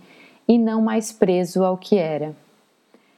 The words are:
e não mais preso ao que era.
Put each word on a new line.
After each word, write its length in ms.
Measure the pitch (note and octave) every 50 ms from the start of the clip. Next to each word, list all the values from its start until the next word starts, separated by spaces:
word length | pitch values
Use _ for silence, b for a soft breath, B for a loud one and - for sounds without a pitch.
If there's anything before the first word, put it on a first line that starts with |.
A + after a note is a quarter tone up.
| B B B B B B B B B -
e 80 | A#3
não 240 | A#3+ A3+ A3 A3 A3
mais 320 | A3 A3 A3 A3+ A3 - -
preso 500 | - G#3+ F#3 F#3 F3+ F3+ F3 - F#3 F#3+
ao 140 | F#3 F#3
que 220 | F#3 F#3 - G#3 G3+
era. 360 | E3 D#3+ D#3 D3 D3 D#3 D#3 - _ _ _ _ _ _ _ _ _ _ b b b b b